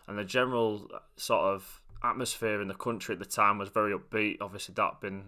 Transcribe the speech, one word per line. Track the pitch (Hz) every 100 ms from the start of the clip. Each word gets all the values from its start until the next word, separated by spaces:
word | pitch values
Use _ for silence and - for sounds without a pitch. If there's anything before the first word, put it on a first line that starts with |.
| -
and | 104
the |
general | 95 127 127 120 113 104 - - - -
sort | - 107
of | 95 98 - - - -
atmosphere | 120 123 120 - 113 104
in | 98
the |
country | 98 120 110 -
at | 92
the | 98
time | - 104 104
was | 98
very | 113 107
upbeat. | 95 - 110 107 -
Obviously, | 101 98 -
that | 92 101 -
been | 101 98